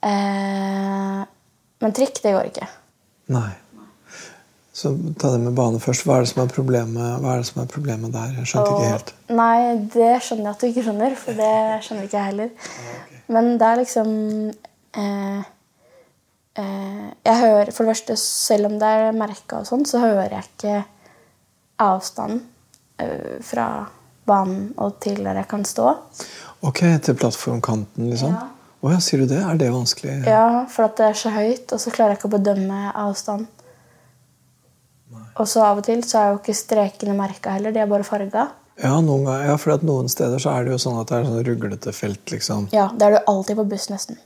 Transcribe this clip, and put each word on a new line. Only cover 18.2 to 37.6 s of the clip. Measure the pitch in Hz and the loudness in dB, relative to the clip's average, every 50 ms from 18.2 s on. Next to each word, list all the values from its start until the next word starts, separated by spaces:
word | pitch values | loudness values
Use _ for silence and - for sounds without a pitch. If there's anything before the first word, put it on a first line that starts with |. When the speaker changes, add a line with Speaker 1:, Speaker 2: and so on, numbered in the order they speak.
Speaker 1:
selv | - - - - - - 233 208 208 208 | -2 -4 -2 -2 0 2 4 4 4 2
om | 214 208 | 0 2
det | 214 214 220 220 | 2 4 4 4
er | 220 220 220 226 | 4 2 2 0
merket | 214 208 202 - _ _ - - | -2 -2 -4 -10 _ _ -8 -8
og | 202 - | -6 -2
sånn, | 240 254 294 | 0 0 0
så | 285 - 240 247 | 2 2 2 4
hører | 233 214 196 185 208 - - | 4 4 2 0 0 -4 -8
jeg | 190 | -10
ikke | - _ _ - 208 208 202 202 - _ _ _ - _ _ _ _ _ _ _ _ _ _ _ _ _ _ | -12 _ _ -4 -2 -2 -2 -4 -6 _ _ _ -20 _ _ _ _ _ _ _ _ _ _ _ _ _ _
avstand, | 226 202 185 190 - - - - 214 214 214 240 240 - _ _ _ _ _ _ _ _ _ - | 4 4 4 2 -2 -8 -8 -8 -6 -4 -4 -6 -8 -10 _ _ _ _ _ _ _ _ _ -8
eh, | - - 78 - - - - - | -6 -6 -6 -6 -8 -10 -10 -12
fra | - - - - - - - 214 208 - - - _ _ _ _ _ - | -10 -8 -4 -4 -2 -2 -4 -6 -8 -10 -16 -20 _ _ _ _ _ 2
banen | 202 196 190 190 185 196 196 208 254 - | 4 4 4 0 -2 -4 -6 -8 -6 -4
og | - 202 202 - | -4 -4 -4 -4
til | - 208 202 208 196 | -6 -6 -4 -4 -4
der | 196 - 196 | -4 -2 -4
jeg | 196 - | -4 -4
kan | - 104 101 | -4 -4 -4
stå. | - - - 113 120 143 - - - - - - - - - - - - _ | -4 -2 2 2 2 2 0 -4 -18 -18 -18 -16 -16 -16 -20 -20 -20 -16 _
Speaker 2:
Ok, | - 151 131 - 175 170 165 151 | -4 -4 0 2 4 4 4 4
til | - - 131 - | 4 0 0 2
plattformkanten, | - 117 104 - - - 120 117 113 - 113 110 104 101 _ - 120 120 | 2 -2 -2 -2 -4 -4 -4 -4 -2 -2 -2 -2 -4 -6 _ -4 -4 -2
liksom? | 120 117 131 151 | -2 -2 0 0
Speaker 1:
Ja. | 175 226 247 269 - - _ _ _ _ - | 0 -2 -2 -10 -16 -20 _ _ _ _ 0
Speaker 2:
Å | 139 | 2
ja, | 170 180 | 2 2
sier | 170 - - 139 | 2 0 2 2
du | 135 | 2
det? | 123 139 160 | 2 2 0
Er | 202 185 165 160 | 0 0 2 2
det | 143 123 120 | 2 2 2
vanskelig? | 127 123 110 - - - 143 135 139 131 | 0 -2 -2 -4 -4 -6 -6 -6 -2 2
Speaker 1:
Ja, | - 214 214 226 233 233 240 254 247 | 4 6 6 6 4 4 0 -2 -4
for | - - 226 | 0 0 0
at | 214 220 - | 0 2 2
det | 220 214 | 2 2
er | 214 214 | 2 0
så | - 226 214 | -4 -4 -2
høyt, | 214 208 220 247 247 - - - | 0 0 0 0 -2 -4 -6 -6
og | 220 | -4
så | - 233 | -4 -6
klarer | 226 - 233 208 202 | 0 2 4 2 2
jeg | 196 | 0
ikke | - 208 | -2 -2
å | 214 208 | 0 2
bedømme | 196 202 202 196 190 190 196 196 202 202 - | 2 2 2 2 0 -2 -2 -4 -6 -6 -4
avstand. | 214 208 202 196 - - - 208 202 220 220 _ _ _ - - _ _ _ _ _ _ _ _ _ _ _ _ _ _ _ _ _ _ _ _ _ _ _ _ _ _ _ | -4 -4 -4 -4 -4 -6 -6 -6 -6 -6 -10 _ _ _ -20 -20 _ _ _ _ _ _ _ _ _ _ _ _ _ _ _ _ _ _ _ _ _ _ _ _ _ _ _
Speaker 2:
Nei. | 117 113 - - - - | -20 -20 -20 -18 -6 -4
Speaker 1:
Og | 220 208 | -4 0
så | - 226 220 | 4 4 6
av | 208 202 202 | 6 4 2
og | 208 | 2
til | - 226 233 233 | 0 0 0 -2
så | 233 - 226 | 0 2 4
er | 208 202 | 4 4
jo | 202 202 | 2 0
ikke | 202 - 208 | -2 -4 -4
strekene | 208 - - 226 214 202 196 - - - 202 202 202 | -4 -2 0 2 2 2 0 -2 -6 -4 -2 -2 -2
merket | 196 196 190 - - 196 | -2 -4 -6 -8 -6 -6
heller, | 190 196 | -4 -4